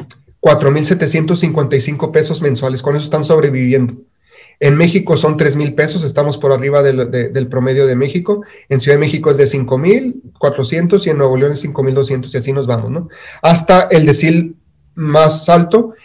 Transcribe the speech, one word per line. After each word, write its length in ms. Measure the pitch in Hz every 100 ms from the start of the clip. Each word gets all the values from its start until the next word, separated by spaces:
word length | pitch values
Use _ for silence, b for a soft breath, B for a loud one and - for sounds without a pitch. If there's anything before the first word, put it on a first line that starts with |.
| - _ _ _
cuatro 320 | 160 143 139
mil 140 | 147
setecientos 560 | 151 180 151 165 160 175
cincuenta 360 | 165 156 143 135
y 40 |
cinco 320 | 135 143 -
pesos 300 | 156 151 160
mensuales, 400 | 147 123 131 131
con 120 | 147
eso 100 | 147
están 200 | 147 156
sobreviviendo. 680 | 147 160 143 127 127 135 120 - - _ b b b b
En 160 | 143 147
México 400 | 170 185 - 147
son 220 | 151 151
tres 180 | 151 147
mil 180 | 147
pesos, 300 | - 151 180
estamos 320 | 147 147 143 -
por 160 | 139
arriba 300 | 131 139 143
del, 280 | 139 127 123
de, 200 | 127 117
del 180 | 135 123
promedio 380 | 131 131 131 135
de 100 | 127
México. 480 | 135 180 180 208 B B B
En 100 | 135
Ciudad 180 | 131 143
de 40 |
México 300 | 151 156 156
es 80 | 139
de 80 | 135
cinco 320 | 143 120 131
mil 440 | 170 240 262 - - -
cuatrocientos 680 | 143 - - 165 175 202 175
y 40 |
en 60 | 147
Nuevo 220 | 135 127
León 140 | 143
es 80 | 143
cinco 220 | 143 -
mil 120 | 135
doscientos, 400 | 135 127 131 123
y 20 | 131
así 160 | 127
nos 140 | 135 123
vamos, 240 | 117 110
¿no? 180 | 151 165 B B B
Hasta 480 | 160 170 - 185 185
el 140 | 170
decil 520 | 147 135 160 165 165 - _ _ _
más 540 | - 156 151 156 - -
alto, 460 | 175 170 226 226 B